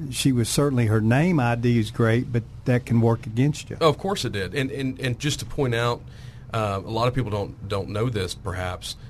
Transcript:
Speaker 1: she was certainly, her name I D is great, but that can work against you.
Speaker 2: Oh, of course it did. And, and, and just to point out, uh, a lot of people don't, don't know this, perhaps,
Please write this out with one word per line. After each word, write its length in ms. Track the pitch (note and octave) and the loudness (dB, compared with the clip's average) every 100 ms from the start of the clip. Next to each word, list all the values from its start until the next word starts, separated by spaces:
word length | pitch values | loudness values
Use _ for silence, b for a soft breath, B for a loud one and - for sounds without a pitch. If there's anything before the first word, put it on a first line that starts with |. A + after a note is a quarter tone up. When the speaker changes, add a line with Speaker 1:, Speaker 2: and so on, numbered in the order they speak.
| D3 | -8
Speaker 1:
she 220 | A#2+ C#3 | 0 2
was 160 | B2 G#2+ | 2 2
certainly, 380 | - C#3+ B2 A2+ | 2 2 4 4
her 160 | A2 | 4
name 380 | A2 B2+ F3 E3 | 4 4 4 4
I 160 | A#2+ A#2 | 2 2
D 240 | A#2+ A#2 | 2 2
is 120 | G#2+ | 2
great, 400 | - A2+ A#2 B2+ | 2 4 4 2
but 120 | A#2+ A2 - - | -4 -4 -6 0
that 200 | B2 - | 0 4
can 160 | A#2 | 4
work 240 | A2+ A2+ A2+ | 4 2 0
against 440 | A2+ C#3+ - - | 2 2 0 -8
you. 80 | - | 2
Speaker 2:
Oh, 80 | D#3+ | 2
of 80 | - | 2
course 260 | F#3+ G3+ B2 | -2 -2 -2
it 60 | |
did. 220 | G#2 F2+ | -4 -4
And, 160 | C3 C3+ | -2 -4
and, 280 | C3 C3 B2+ | -2 -4 -2
and 200 | C3 A#2+ | -4 -2
just 200 | D3 - | -2 -4
to 60 | - | -4
point 300 | - C3 A#2 | -2 0 2
out, 260 | A#2+ A#2+ - B B B B | 0 -2 -6 B B B B
uh, 280 | A2+ G#2 G2 - | -2 -2 -2 -4
a 40 | |
lot 180 | A2+ B2 | 0 0
of 60 | |
people 180 | C#3 G#2+ | 0 -2
don't, 360 | G#2 F#2+ - G2+ | -4 -6 -8 -6
don't 220 | G2+ F2+ | -4 -4
know 200 | G#2 B2 | -2 -2
this, 260 | G#2+ F2+ - | -2 -4 -6
perhaps, 600 | F#2 F2+ F#2 F2+ - - B | -8 -6 -6 -6 -10 -12 B